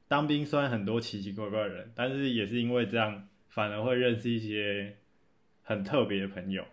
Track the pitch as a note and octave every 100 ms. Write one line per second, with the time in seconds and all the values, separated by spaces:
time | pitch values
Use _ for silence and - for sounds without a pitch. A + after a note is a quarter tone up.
0 | - C#3+ D3+ D3 D3 D3 C#3 A#2 G2+ A#2
1 | A2+ G#2 G2 G2+ G#2 G#2+ G2+ F2+ G2+ A#2
2 | B2+ C#3 C#3 A#2 G2+ A#2+ A#2 B2 G#2+ A#2
3 | G#2+ G2+ G2 _ _ - G#2 G#2 A#2+ B2
4 | B2 A2+ A#2 A#2 G#2+ G#2+ G#2 G2+ G2+ -
5 | _ _ _ _ _ _ - G2+ G2 D3
6 | G#2 G2 G2 F#2 F#2 F#2+ -